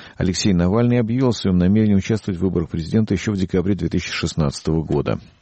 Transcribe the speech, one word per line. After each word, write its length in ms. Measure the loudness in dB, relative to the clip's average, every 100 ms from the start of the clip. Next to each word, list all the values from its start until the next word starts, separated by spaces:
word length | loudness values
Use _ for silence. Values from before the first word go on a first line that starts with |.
| -14 -4
Алексей 380 | -2 0 2
Навальный 460 | 2 2 2 2 2
объявил 300 | 0 0 0
о 40 |
своём 240 | 0 2 2
намерении 380 | 4 4 4 2
участвовать 440 | 2 -2 -4 -2
в 40 |
выборах 260 | -2 0 -2
президента 440 | -4 -2 0 0
ещё 200 | 0 -2
в 40 | -2
декабре 380 | 0 0 0 -2
две 140 | -2
тысячи 220 | -2 -4
шестнадцатого 720 | -4 -4 0 -2 -2 -2 -2
года. 360 | 0 -2 0 -4 -8 _